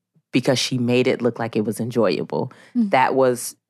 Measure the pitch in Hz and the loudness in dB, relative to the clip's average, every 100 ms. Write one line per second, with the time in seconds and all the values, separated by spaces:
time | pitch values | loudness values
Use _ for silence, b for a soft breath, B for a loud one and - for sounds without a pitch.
0 | _ _ _ 135 127 127 - 127 120 123 | _ _ _ -2 0 0 0 -2 2 2
1 | 127 - 120 113 117 113 107 104 113 120 | 2 2 0 -2 -4 -2 -2 -4 -4 0
2 | 104 - 80 76 131 B B 247 214 143 | 2 0 -2 -4 -6 B B -2 0 2
3 | 127 131 131 123 - - _ | 2 2 2 0 -6 -14 _